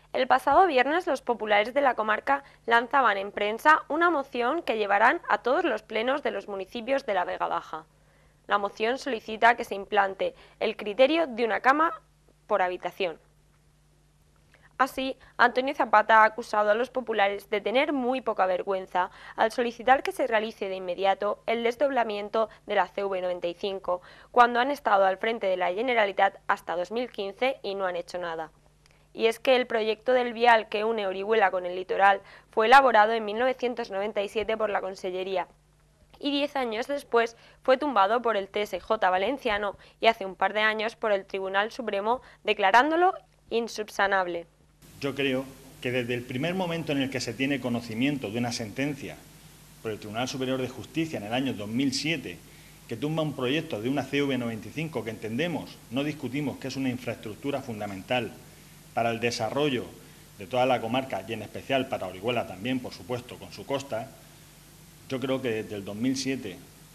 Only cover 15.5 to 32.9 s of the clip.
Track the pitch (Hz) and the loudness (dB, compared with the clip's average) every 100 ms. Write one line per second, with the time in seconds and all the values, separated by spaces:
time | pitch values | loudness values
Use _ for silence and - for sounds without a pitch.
15.5 | 254 269 302 247 214 214 220 214 220 233 | 4 0 0 4 4 8 8 8 4 -2
16.5 | 208 208 214 254 262 233 214 202 202 - | 0 2 2 0 -4 -2 2 2 0 -4
17.5 | 208 202 247 302 285 247 262 226 208 185 | -4 0 2 2 0 0 -2 -2 0 0
18.5 | 180 190 190 190 180 185 - - - 220 | 0 -2 -4 -2 -2 -2 -6 -14 0 0
19.5 | - 240 233 226 269 - 359 254 220 220 | 2 -4 -2 4 4 2 -2 0 0 0
20.5 | - 196 190 185 175 190 190 208 220 - | -6 -8 -6 -6 0 2 2 -2 -4 -4
21.5 | 233 233 247 285 254 226 208 208 226 214 | -2 -2 0 0 2 0 -4 -4 -2 -2
22.5 | - - 208 180 - 196 185 180 180 175 | -6 -2 0 0 -2 -4 -2 -4 -4 -4
23.5 | 175 202 190 185 180 - - - 240 240 | -4 -6 -4 -4 -6 -6 -20 0 6 6
24.5 | 240 262 277 226 196 190 190 226 233 190 | 4 0 -2 2 4 4 2 -2 -2 -2
25.5 | 185 180 185 254 233 202 190 196 - - | 0 0 0 0 2 2 4 2 2 -4
26.5 | 202 - 170 175 233 247 - 196 196 254 | -4 -2 -4 -4 -4 -6 -6 -8 -2 -2
27.5 | 269 202 196 185 175 170 180 175 165 156 | -2 -6 -4 -4 -4 -8 -8 -6 -8 -10
28.5 | _ _ _ _ _ _ - 226 220 269 | _ _ _ _ _ _ -2 0 0 2
29.5 | 254 240 226 220 214 - 254 247 226 240 | 2 2 0 -2 -2 0 2 0 4 6
30.5 | 226 214 208 220 226 190 190 196 220 190 | 6 4 -2 0 0 -2 -4 0 4 4
31.5 | 185 180 185 185 180 196 196 - - - | 2 -4 -6 -4 4 6 4 -2 -20 -4
32.5 | 220 220 269 262 | 0 8 8 10